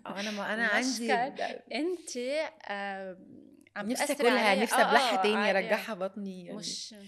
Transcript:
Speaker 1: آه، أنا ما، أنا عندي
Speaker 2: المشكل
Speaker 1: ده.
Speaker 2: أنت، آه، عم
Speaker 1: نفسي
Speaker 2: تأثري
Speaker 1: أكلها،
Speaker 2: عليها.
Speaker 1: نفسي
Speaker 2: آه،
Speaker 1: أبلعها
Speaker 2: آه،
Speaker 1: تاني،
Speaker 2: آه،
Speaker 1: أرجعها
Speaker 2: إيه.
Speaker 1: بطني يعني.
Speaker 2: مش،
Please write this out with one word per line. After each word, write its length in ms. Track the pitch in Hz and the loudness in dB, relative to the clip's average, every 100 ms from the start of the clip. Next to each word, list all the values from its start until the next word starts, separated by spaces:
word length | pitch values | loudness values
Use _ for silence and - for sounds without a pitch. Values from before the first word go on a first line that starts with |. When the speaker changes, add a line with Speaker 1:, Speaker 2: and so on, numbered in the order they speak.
| - | -10
Speaker 1:
آه، 140 | 185 | -8
أنا 120 | 208 | -6
ما، 220 | 208 190 | -4 -4
أنا 140 | 220 226 | 0 2
عندي 460 | 208 254 220 233 | 2 0 0 2
Speaker 2:
المشكل 220 | 240 262 - | 2 0 -2
Speaker 1:
ده. 260 | - - - | -4 -6 -8
Speaker 2:
أنت، 440 | 233 330 349 - 247 247 294 311 - - | -4 -2 -4 -6 -6 -4 -2 -4 -8 -10
آه، 480 | 202 202 196 190 185 - - - - _ 202 | -6 -6 -6 -8 -12 -16 -20 -20 -20 _ -8
عم 140 | 202 | -4
Speaker 1:
نفسي 160 | 262 294 | 0 0
Speaker 2:
تأثري 200 | 277 269 | 2 4
Speaker 1:
أكلها، 220 | 208 214 | 6 6
Speaker 2:
عليها. 140 | 196 | 4
Speaker 1:
نفسي 120 | 233 254 | 4 4
Speaker 2:
آه، 140 | 277 | 6
Speaker 1:
أبلعها 300 | 233 254 208 | 6 6 4
Speaker 2:
آه، 40 | |
Speaker 1:
تاني، 120 | 208 214 | 2 2
Speaker 2:
آه، 140 | 208 | 2
Speaker 1:
أرجعها 440 | 190 202 214 226 | 2 2 0 -2
Speaker 2:
إيه. 60 | 202 | -6
Speaker 1:
بطني 460 | 190 208 196 185 175 | -6 -6 -10 -10 -12
يعني. 120 | 170 | -10
Speaker 2:
مش، 380 | 170 190 - 214 | -8 -8 -10 -16